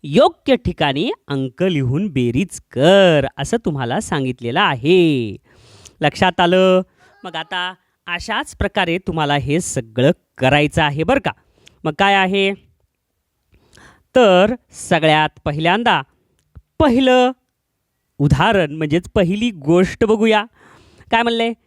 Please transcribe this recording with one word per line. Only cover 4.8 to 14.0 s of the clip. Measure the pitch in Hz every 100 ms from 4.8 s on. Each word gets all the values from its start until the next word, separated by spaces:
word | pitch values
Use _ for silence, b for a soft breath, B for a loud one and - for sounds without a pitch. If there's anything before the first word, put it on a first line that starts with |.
| 139 185 170 139 113 92 b b b b b b
लक्षात | 147 - 185 175
आलं? | 175 185 185 185 185 b b _
मग | 180 165
आता | 160 185 180 185 _ _ -
अशाच | 175 - 220 302 -
प्रकारे | 190 208 175 170
तुम्हाला | - 160 147 143
हे | 131 156
सगळं | - - 113 107 135 180 _ -
करायचं | 127 143 147 -
आहे | 151 143
बरं | 165 262
का. | 170 - b b b b
मग | 156 151
काय | 196 196
आहे? | 185 196 196 196 _ _ _ _ _ _ _ _ _ _ b b b b